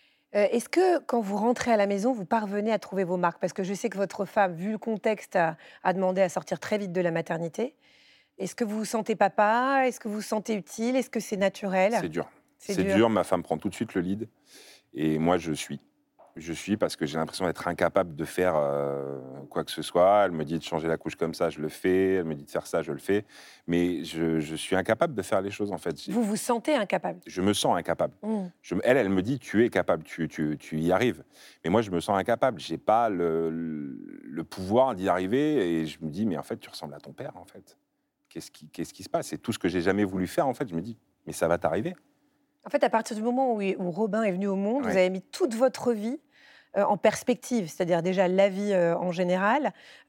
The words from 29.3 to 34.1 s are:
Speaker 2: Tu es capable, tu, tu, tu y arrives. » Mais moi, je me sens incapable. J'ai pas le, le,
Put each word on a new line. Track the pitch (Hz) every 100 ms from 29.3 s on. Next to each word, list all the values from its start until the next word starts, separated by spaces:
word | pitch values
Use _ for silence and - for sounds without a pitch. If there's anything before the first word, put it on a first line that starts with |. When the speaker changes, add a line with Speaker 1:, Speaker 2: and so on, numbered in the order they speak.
| 135
Speaker 2:
Tu | - 101 90
es |
capable, | 95 87 85
tu, | 80 - 78
tu, | - 76 73
tu | - 78
y | 82
arrives. » | 92 131 76 - - - - 82
Mais |
moi, | 104
je | 107
me | 87
sens | 95 98
incapable. | 95 117 135 107
J'ai | - -
pas | - 110 117
le, | 90 85 82 82
le, | 82 82 76 71 55 50